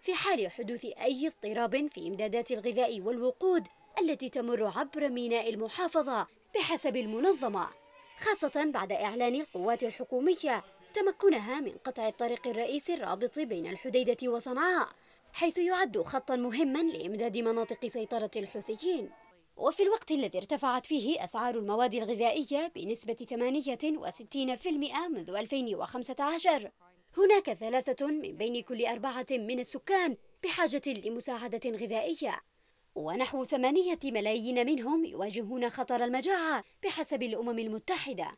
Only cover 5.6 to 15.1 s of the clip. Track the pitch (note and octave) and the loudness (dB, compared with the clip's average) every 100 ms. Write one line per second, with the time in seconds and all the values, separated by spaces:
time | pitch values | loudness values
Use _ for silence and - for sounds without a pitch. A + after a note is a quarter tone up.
5.6 | A3 - F4+ D#4+ C#4 A#3 F3 _ _ G#4+ | -4 -2 0 2 2 0 -2 _ _ -2
6.6 | E4 E4 C#4+ B3+ A3 G#3+ E4+ E4 B3 G3+ | 0 2 2 0 -2 2 4 4 2 -2
7.6 | E3 - - - - - A4 G4+ D4 C#4+ | -4 -8 -20 -20 -20 -4 0 2 2 2
8.6 | D4+ B3 F#3 G3 G3+ A3+ A#3+ C4 D4+ F#3 | 0 0 -2 -2 -2 2 2 2 -4 -2
9.6 | F#3+ A#3 A#3+ - B3+ B3+ D4 F4 D#4 A3+ | 0 2 0 -4 -2 2 4 4 2 -2
10.6 | - - - G#4 G4 - G4 C4+ G#3 C4+ | -4 -20 -8 0 0 6 6 6 0 -4
11.6 | C4+ - - B3+ A3 G#3+ A#3+ A#3+ B3 A3+ | -4 -6 -8 -2 -2 0 -2 -2 -2 -2
12.6 | A#3 C#4+ - E4+ G#3 F#3+ A#3+ D4 D4 F#3 | 0 -2 -2 -2 -2 -2 -2 -2 -4 -2
13.6 | E3 F#3+ C4 B3+ B3 A#3 B3+ A#3 G3 B3 | -4 -6 0 2 2 0 0 -2 -2 0
14.6 | E4+ F4 - - _ | 2 2 0 -6 _